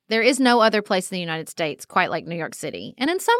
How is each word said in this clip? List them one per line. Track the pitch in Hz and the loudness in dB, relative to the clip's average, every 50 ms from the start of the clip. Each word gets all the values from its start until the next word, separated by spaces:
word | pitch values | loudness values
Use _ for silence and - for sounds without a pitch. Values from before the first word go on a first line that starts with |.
| _ - | _ -4
There | 214 226 220 | 0 2 2
is | 247 285 262 | 2 4 4
no | 269 247 240 240 | 4 4 6 6
other | 220 226 220 214 | 6 4 4 2
place | 208 - 208 185 185 - | 0 0 -2 -2 -2 -2
in | 190 | -6
the | 180 | -6
United | 175 165 160 160 160 - | -4 -4 -4 -6 -6 -8
States | - - 165 151 143 - - | -6 -4 -4 -4 -4 -8 -10
quite | - - 190 180 - | -4 0 0 2 2
like | - 160 - | 0 -6 -6
New | 156 170 | -6 -8
York | 165 156 - - | -6 -6 -8 -10
City. | - - 151 - 85 202 - - | -10 -10 -10 -10 -10 -12 -12 -10
And | - 254 311 | -6 -4 -2
in | 349 370 | -2 -2
some | - - 466 | 0 0 2